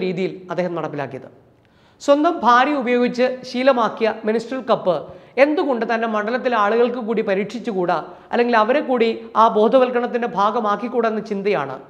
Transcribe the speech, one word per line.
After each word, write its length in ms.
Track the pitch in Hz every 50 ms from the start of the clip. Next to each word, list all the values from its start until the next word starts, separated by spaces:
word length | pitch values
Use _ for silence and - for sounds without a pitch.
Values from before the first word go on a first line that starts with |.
| 185
രീതിയിൽ 260 | 185 180 165 185 170 151 - - -
അദ്ദേഹം 220 | 170 170 175 180 175 165
നടപ്പിലാക്കിയത്. 520 | 156 156 143 143 139 123 127 127 123 - - - _ _ _ _ _ _ _ _ _ _ _ - -
സ്വന്തം 280 | - 285 294 302 339 339 330 214
ഭാര്യ 340 | 226 240 247 262 294 302 277
ഉപയോഗിച്ച് 440 | 233 240 247 247 247 240 247 240 254 254 254 247 - -
ശീലമാക്കിയ 580 | - 247 254 277 269 240 220 196 - - 226 214 208 - - 208
മെൻസ്ട്രുവൽ 360 | 220 226 226 - 262 262 214 -
cup 240 | 214 180 - 185 165 143 - - - - - - - 240 269
എന്തുകൊണ്ട് 400 | 294 302 359 359 294 254 226 226 220
തൻ്റെ 160 | 233 226 226 226 214
മണ്ഡലത്തിലെ 420 | 208 208 214 247 247 208 254 240 220 202
ആളുകൾക്ക് 380 | 202 220 233 240 240 - 254 226 208
കൂടി 140 | 233 208 220 214
പരീക്ഷിച്ചുകൂടാ, 680 | 190 190 208 208 - 233 196 240 202 185 175 175 175 156 - - - - - -
അല്ലെങ്കിൽ 240 | - 226 240 240 240 220 214
അവരെ 180 | 214 262 302 - 247
കൂടി 200 | 254 240 233 226 220 220 - - - 214
ആ 20 | 226 226 - 214
ബോധവൽക്കരണത്തിൻ്റെ 720 | 214 226 262 262 254 254 247 240 240 233 202 240 240 220 180 180
ഭാഗമാക്കിക്കൂടാ 720 | 202 214 214 240 214 208 208 202 240 247 254 240 226 226
എന്ന 100 | 220 214 208 -
ചിന്തയാണ് 460 | 208 196 190 208 196 160 139 135 131 139 -